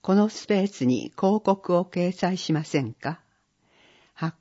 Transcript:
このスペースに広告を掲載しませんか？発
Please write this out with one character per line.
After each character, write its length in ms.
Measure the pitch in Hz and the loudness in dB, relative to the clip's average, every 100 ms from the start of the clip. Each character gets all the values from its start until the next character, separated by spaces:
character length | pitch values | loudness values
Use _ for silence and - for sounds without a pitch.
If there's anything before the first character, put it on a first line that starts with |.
こ 140 | - 196 | 2 4
の 140 | 214 | 2
ス 180 | - - | -2 0
ペ 140 | 202 | 0
ー 60 | 196 | 0
ス 180 | - 127 | 0 0
に 260 | 123 - - | 0 -4 -2
広 280 | 190 208 | 0 2
告 320 | - 196 - 175 | 0 -2 0 0
を 80 | |
掲 280 | 180 180 180 | 0 -2 -2
載 240 | 180 175 180 | -2 -2 -2
し 160 | - | -2
ま 100 | 156 | -2
せ 180 | 156 151 | 0 -2
ん 120 | 120 | -2
か？ 280 | - - 170 _ _ _ _ _ _ _ _ _ | -8 -10 -10 _ _ _ _ _ _ _ _ _
発 240 | - 165 - | -8 -8 -6